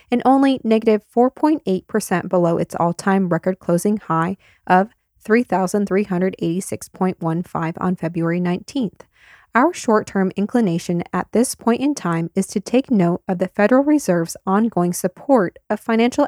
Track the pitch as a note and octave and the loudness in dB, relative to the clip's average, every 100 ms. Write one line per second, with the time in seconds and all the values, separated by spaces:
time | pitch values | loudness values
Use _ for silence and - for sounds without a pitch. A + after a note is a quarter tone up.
0 | _ A#3+ B3 C4+ C#4 B3+ A3 A3 A3 G#3+ | _ 0 4 4 4 0 0 2 2 0
1 | - A#3+ B3 - D4+ D#4 - F#3 - A3 | 0 0 2 2 0 0 -2 -4 -2 -6
2 | - F3 F3+ F#3 E3+ E3+ - - E3+ E3+ | -2 -4 0 0 2 0 -4 -2 -2 0
3 | - F#3+ F3+ E3 F#3 F#3+ - F3 G#3 G#3 | 0 0 0 0 -2 -4 -2 0 0 -2
4 | - E3 E3+ G3 _ _ - F3+ G#3 _ | -2 -2 -2 -6 _ _ 2 2 2 _
5 | _ _ - A3+ B3 F#3 F#3 G#3 G3+ F#3 | _ _ 0 0 2 -2 0 -2 0 -2
6 | G3+ F3 F#3 - E3+ F3 - - - - | 0 -2 -2 -2 -4 -4 -6 -12 -12 -4
7 | F#3 - E3 E3 F3+ D#3 E3 E3 F3+ F3+ | -4 -2 -4 -4 -4 -6 -6 -4 -4 -4
8 | E3 E3+ E3 F3 F3 F3+ - C#4 G#3 - | -4 -2 -2 -2 -2 -4 -6 -6 -6 -8
9 | - _ _ _ _ A3+ D4+ - - G#3+ | -20 _ _ _ _ 2 2 0 0 0
10 | - G3 F#3+ - G3+ B3 G#3 E3+ - F3 | 2 -2 0 -2 -2 0 0 -2 -2 -4
11 | - F#3 - G#3+ B3+ - - A#3 C#4 C#4+ | -4 -6 -2 -2 -2 -2 -2 0 -2 -2
12 | F3 E3 E3 F#3+ F#3+ G#3 - B3 - G#3+ | -2 -2 -2 -4 -4 -6 -2 -2 2 2
13 | E3+ F3 - F3+ F#3 - G#3 B3+ C#4+ D4+ | 2 0 -4 -4 -4 0 4 4 4 0
14 | - F3 E3 - - G3 A3+ F3+ F3 F3 | 2 -2 -2 -6 -2 0 0 0 -2 -2
15 | F#3 - - C4 F#3 - _ G#3 - A3+ | -6 -6 0 2 2 -4 _ -6 -2 0
16 | A#3+ C4 | 2 0